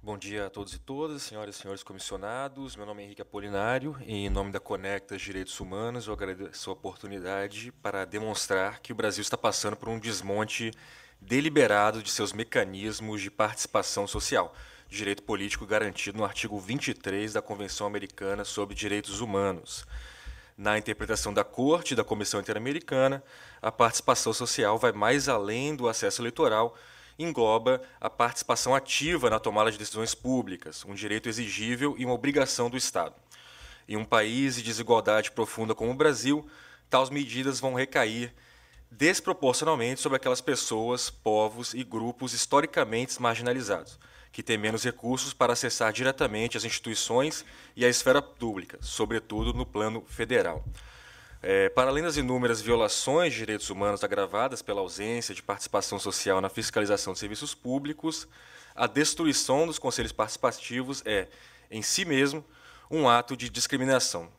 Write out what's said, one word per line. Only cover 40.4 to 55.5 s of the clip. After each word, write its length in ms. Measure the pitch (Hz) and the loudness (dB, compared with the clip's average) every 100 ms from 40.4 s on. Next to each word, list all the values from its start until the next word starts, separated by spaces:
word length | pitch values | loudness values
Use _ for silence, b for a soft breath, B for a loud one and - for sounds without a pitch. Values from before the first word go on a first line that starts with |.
pessoas, 680 | - 131 - 113 113 123 - | 0 -2 0 -2 0 -2 -4
povos 640 | - - 107 107 110 120 | -4 0 2 2 -2 -8
e 100 | 123 | -8
grupos 500 | 127 110 117 120 127 | -6 -4 -4 -6 -6
historicamente 880 | 117 - 139 156 - 123 113 123 - | -4 2 2 2 0 0 0 -2 -2
marginalizados, 800 | 123 113 120 127 110 92 - - B B B | 0 0 0 -2 0 -4 -4 -18 B B B
que 100 | - | -12
têm 160 | - 110 | -2 0
menos 260 | 107 110 | 2 0
recursos 500 | 123 117 117 127 139 | -2 -4 -4 -2 -4
para 200 | - 123 | 2 2
acessar 380 | 120 123 - 113 | 4 0 2 2
diretamente 640 | 107 131 131 139 107 117 117 | 4 0 2 0 0 -2 -2
as 80 | |
instituições 800 | 110 - - - - 117 147 156 - B B - | -4 -4 -4 -4 2 2 2 -2 -12 B B 4
e 80 | |
a 60 | 123 | 4
esfera 320 | 120 - 131 | 6 6 4
pública, 560 | - - 120 98 85 - | 4 -6 -6 -6 -10 -12
sobretudo 720 | - - 107 113 - 107 113 | -10 -2 0 0 -2 -4 -2
no 120 | 113 127 | -2 -4
plano 380 | 104 110 113 - | -2 -2 -2 -8
federal. 560 | - 113 120 87 78 - B B B B B B B | -6 2 4 4 0 -8 B B B B B B B
É, 280 | - 98 95 | 2 4 6
para 200 | - 131 | 4 4
além 140 | 139 | 2
das 140 | 170 151 | 0 0
inúmeras 420 | 127 127 123 113 | 0 2 2 2
violações 720 | 107 117 107 - - 147 175 | 4 4 4 2 2 4 4
de 80 | 117 | 0
direitos 300 | 110 107 - | -4 -4 -4
humanos 340 | 98 101 101 | 0 0 0
agravadas 580 | 101 98 98 98 131 127 | 0 0 0 0 0 -2
pela 200 | - 101 | -4 -2
ausência 520 | 92 85 107 120 117 | -2 -4 -4 -4 -4
de 80 | 95 | -8
participação 560 | - | -6